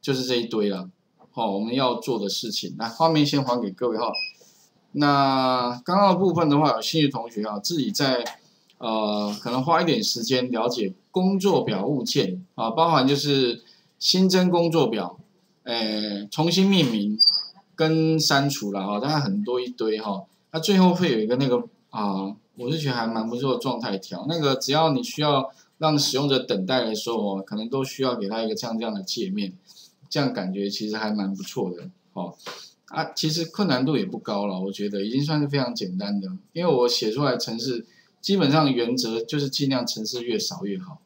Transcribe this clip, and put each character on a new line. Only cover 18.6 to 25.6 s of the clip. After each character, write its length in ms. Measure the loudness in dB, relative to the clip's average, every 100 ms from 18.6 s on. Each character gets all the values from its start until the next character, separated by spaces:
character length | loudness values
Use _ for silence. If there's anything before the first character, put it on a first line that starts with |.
| -4
啦 140 | -4 -2
哈， 120 | -2
大 100 | 0
概 120 | 0
很 220 | 0 -2
多 180 | -2 -2
一 80 | -4
堆 300 | -4 -2 -2
哈。 260 | -4 -6 -8 _ _
那 60 | -6
最 200 | 2 6
后 160 | 6
会 180 | 6 2
有 60 | 2
一 80 | 2
个 100 | 2
那 100 | 2
个 220 | 2 -2 _ _
啊， 460 | -4 -2 -2 -4 -8 _ -10
我 140 | -4
是 80 | -2
觉 100 | -2
得 60 |
还 120 | -2 -2
蛮 220 | -2 -4
不 60 |
错 200 | -2 -2
的 40 | -2
状 220 | -2 -4
态 180 | -4 -6
条， 260 | -6 -10 -4
那 100 | 0
个 160 | 0
只 160 | 0 0
要 200 | 2 4
你 120 | 2
需 180 | -2 -2
要 300 | 0 2 0 -10